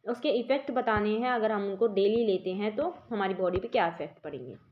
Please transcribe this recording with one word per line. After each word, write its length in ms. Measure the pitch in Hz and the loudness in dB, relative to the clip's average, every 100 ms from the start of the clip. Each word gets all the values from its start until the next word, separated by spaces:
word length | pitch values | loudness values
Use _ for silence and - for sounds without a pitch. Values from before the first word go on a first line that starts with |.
| 196 | -6
उसके 200 | 240 302 | -2 0
effect 420 | 233 240 269 277 | 0 2 0 0
बताने 400 | 247 226 214 208 | -2 2 2 2
हैं, 200 | 214 254 | 0 0
अगर 220 | 247 214 | 0 0
हम 100 | 208 | 0
उनको 240 | 202 190 226 | -2 0 2
daily 400 | 196 196 226 226 | 4 4 4 2
लेते 280 | 185 185 | 0 -2
हैं 220 | 185 214 214 | -2 -2 -2
तो 180 | 330 349 - | -4 -4 -6
हमारी 240 | 220 190 | -2 -2
body 240 | 185 180 180 | 0 0 0
पे 100 | 233 | 0
क्या 180 | 240 170 | 0 0
effect 360 | 170 156 - | -2 -12 -10
पड़ेंगे। 340 | 156 139 127 - _ | -12 -10 -12 -16 _